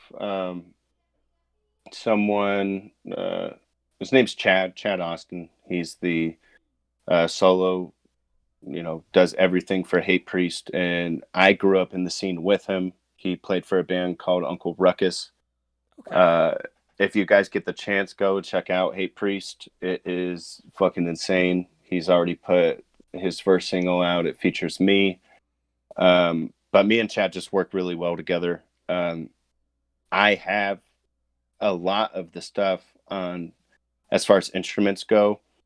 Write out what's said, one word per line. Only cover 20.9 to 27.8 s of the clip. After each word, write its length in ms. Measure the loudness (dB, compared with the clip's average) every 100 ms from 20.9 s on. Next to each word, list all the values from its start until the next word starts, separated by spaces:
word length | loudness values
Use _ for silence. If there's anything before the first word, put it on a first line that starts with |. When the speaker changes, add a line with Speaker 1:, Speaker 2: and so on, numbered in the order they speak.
| 0 -4
Speaker 1:
insane. 600 | -4 0 2 2 0 -4 _
He's 260 | -8 -4 2
already 260 | 2 2 -4
put 500 | 0 2 2 0 -10 _ _
his 280 | -8 -6 -2
first 280 | 2 2 2
single 320 | -2 0 0
out. 240 | 0 0 -2
It 140 | -2
features 400 | -2 -2 -4 0
me. 400 | 2 4 2 -2 _ _ _ _ _ _ _ 2
Um, 560 | 4 6 4 0 -6 _ _
but 140 | 2 4
me 140 | 2
and 100 | 0
Chad 240 | -2 -4
just 180 | -4 -4
work 200 | -2 -2
really 220 | -2